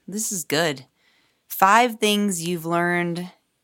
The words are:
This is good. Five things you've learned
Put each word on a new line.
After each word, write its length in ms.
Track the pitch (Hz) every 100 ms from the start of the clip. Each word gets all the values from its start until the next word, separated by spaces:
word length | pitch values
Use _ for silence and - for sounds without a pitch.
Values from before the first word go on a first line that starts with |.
| -
This 240 | 202 220
is 120 | 190
good. 420 | - 143 165 135 131 _ _ _ _ _ -
Five 520 | - 190 220 247 220
things 460 | 214 208 202 170 170
you've 180 | 175 160
learned 640 | 170 175 175 175 170 180 - _ _